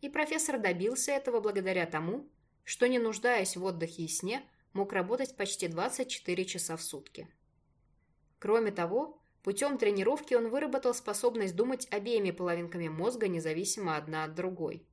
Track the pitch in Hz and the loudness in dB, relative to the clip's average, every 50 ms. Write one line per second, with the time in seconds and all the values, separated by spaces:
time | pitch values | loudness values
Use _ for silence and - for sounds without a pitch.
0 | - 277 - 311 302 294 311 320 311 - 285 254 208 190 175 175 180 214 254 254 | -8 -4 0 0 0 0 0 -2 0 0 0 0 2 0 0 2 0 0 0 0
1 | - - 285 277 277 - 233 233 202 214 196 202 185 190 190 185 170 165 170 156 | 0 0 0 0 0 2 0 2 2 2 0 0 0 0 2 0 0 0 -2 -2
2 | 160 170 202 269 294 - _ _ _ _ _ _ _ - - - 247 247 254 247 | -2 -2 -2 -4 -6 -10 _ _ _ _ _ _ _ -10 0 2 4 4 6 4
3 | 233 220 220 196 - 240 247 220 185 - - 180 180 190 180 170 165 160 - - | 2 2 0 2 2 4 4 4 2 0 -2 -2 -2 -2 -2 -2 -4 -4 -4 -6
4 | 170 160 - - - 180 226 277 269 - _ _ _ _ _ 196 196 196 - 196 | -6 -4 -2 -2 -2 -2 -4 -4 -6 -10 _ _ _ _ _ 0 0 2 2 0
5 | 180 185 226 254 269 262 - - 202 190 - - 190 170 165 165 190 254 - - | 0 2 0 0 0 -2 -2 -4 -4 -4 -2 -2 -2 -2 0 0 -2 -2 0 -2
6 | 262 254 - - - - 180 175 185 180 - 185 - - 165 165 165 - - 143 | -4 -4 -4 -8 -4 -2 -2 -2 -2 -2 -2 -4 -4 -4 -4 -4 -6 -6 -8 -8
7 | 143 - _ - - - _ _ _ _ _ _ _ _ _ _ _ _ _ _ | -12 -14 _ -16 -16 -16 _ _ _ _ _ _ _ _ _ _ _ _ _ _
8 | _ _ _ _ _ _ _ _ - 202 214 233 226 208 196 - 170 170 190 240 | _ _ _ _ _ _ _ _ 0 4 4 4 4 2 0 0 -2 2 2 0
9 | 294 311 - - _ _ _ _ _ - 196 202 269 285 285 254 - 208 208 196 | 0 0 -6 -16 _ _ _ _ _ -4 -2 0 0 0 2 4 4 4 4 4
10 | 190 214 277 294 - - 254 240 226 226 220 277 302 294 247 269 269 254 247 - | 4 2 2 0 0 2 2 2 4 4 0 0 0 0 0 0 2 2 0 0
11 | - - 208 - - 240 233 226 202 190 170 175 226 247 262 247 - - - 208 | -2 -4 -4 2 2 2 2 2 -2 -2 2 2 2 2 2 -2 -4 -4 -4 -4
12 | 196 226 240 220 202 185 170 - 180 175 170 170 175 170 - 180 170 160 160 156 | -2 2 2 2 2 2 0 0 0 0 0 0 -2 -4 -4 -4 -4 -4 -4 0
13 | 170 226 247 247 220 196 175 165 160 160 156 160 190 202 - - 202 175 156 151 | 0 0 0 2 0 0 0 0 0 -2 -2 -2 0 -2 -2 -2 -2 -2 -2 -2
14 | 147 156 156 156 156 156 156 165 175 185 185 175 160 147 - - - _ | -2 -4 -4 -4 -4 -4 -4 -4 -4 -4 -2 -2 -4 -4 -4 -6 -12 _